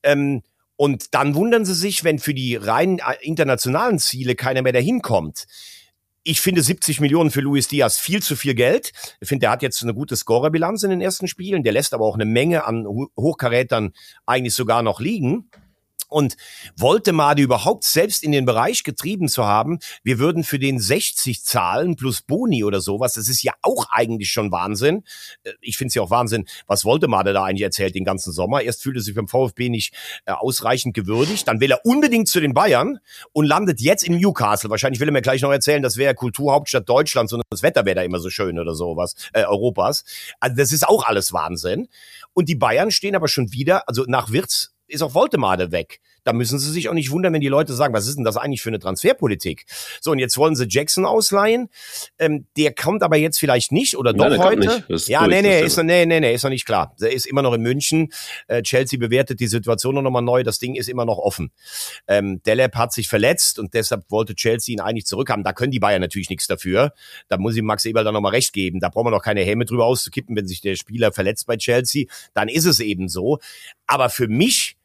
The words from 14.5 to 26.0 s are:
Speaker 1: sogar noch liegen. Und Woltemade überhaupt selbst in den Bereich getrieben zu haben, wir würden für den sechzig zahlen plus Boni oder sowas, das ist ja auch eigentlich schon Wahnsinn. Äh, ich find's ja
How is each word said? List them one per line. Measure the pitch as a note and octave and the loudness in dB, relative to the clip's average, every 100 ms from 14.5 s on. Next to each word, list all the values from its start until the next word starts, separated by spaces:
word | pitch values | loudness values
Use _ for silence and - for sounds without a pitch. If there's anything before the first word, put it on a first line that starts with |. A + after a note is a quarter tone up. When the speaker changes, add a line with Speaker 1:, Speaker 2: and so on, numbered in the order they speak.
Speaker 1:
sogar | A#2 A2+ A#2 | -2 0 2
noch | A2+ - | 2 -2
liegen. | D3+ A3 B2+ A3 - - _ _ _ - - | -4 -2 0 -2 -6 -20 _ _ _ -16 -4
Und | D3+ C3+ - - - - - | 0 0 -4 -20 -20 -20 0
Woltemade | B2+ G#3 G#3 D#3+ C#3+ D3 | 2 4 2 4 4 4
überhaupt | C3+ A#2+ F#3 A3 | 4 4 2 0
selbst | - D#3+ G#3 - | 0 2 0 0
in | D#3 | 0
den | C#3+ | 2
Bereich | B2+ A2 D3 A#3 | 2 2 0 -2
getrieben | - - F3 G3+ D#3 | -6 -8 -6 -2 -2
zu | - G#2+ | 0 2
haben, | G#2 C3 E3+ - - | 2 0 -6 -8 -8
wir | A2+ A#2 | -2 2
würden | D3+ E3 | 2 0
für | D3+ C#3+ | -2 -2
den | C#3 C3 | 0 0
sechzig | G2 E3+ - - C3 A2+ | 0 0 0 -4 -4 -4
zahlen | - A#2+ F2+ A2 F3 D#3+ | -2 0 0 0 0 -2
plus | C3 - | -4 -4
Boni | - E3 B3 C3+ | -2 0 0 0
oder | G#2 G2 | 0 0
sowas, | F#2+ G2+ B2 | -2 -2 -2
das | A2+ G#2+ | -2 -2
ist | B2+ | -2
ja | - - | -2 -2
auch | - B3+ - | -2 -2 0
eigentlich | A2 A#2 A2+ G2+ | 0 0 -2 -4
schon | A#2 G#2 | -2 -2
Wahnsinn. | F2 F#2+ G2+ C#3 G3 - - - - | -2 -4 0 0 0 -6 -20 -20 -16
Äh, | A2 - | -16 -14
ich | A#2+ - | -10 -6
find's | B2+ | -4
ja | A#2+ | -2